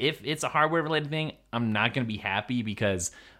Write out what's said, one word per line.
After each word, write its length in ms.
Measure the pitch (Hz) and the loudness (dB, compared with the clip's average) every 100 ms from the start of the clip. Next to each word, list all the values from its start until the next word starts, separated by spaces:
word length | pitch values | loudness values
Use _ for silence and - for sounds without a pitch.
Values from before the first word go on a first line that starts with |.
if 200 | 135 156 | -2 -2
it's 180 | 113 151 | -4 -2
a 60 | - | 0
hardware-related 600 | 156 156 165 151 160 147 | 2 4 2 2 0 0
thing, 220 | 156 156 - _ | -2 -4 -6 _
I'm 200 | 117 117 | -2 0
not 220 | 107 113 | 2 2
gonna 120 | 135 117 | 2 -2
be 100 | 107 | -4
happy 460 | 104 98 110 123 | -2 -2 0 -2
because, 500 | 107 101 104 95 87 - - - | -2 0 0 2 -2 -8 -20 -20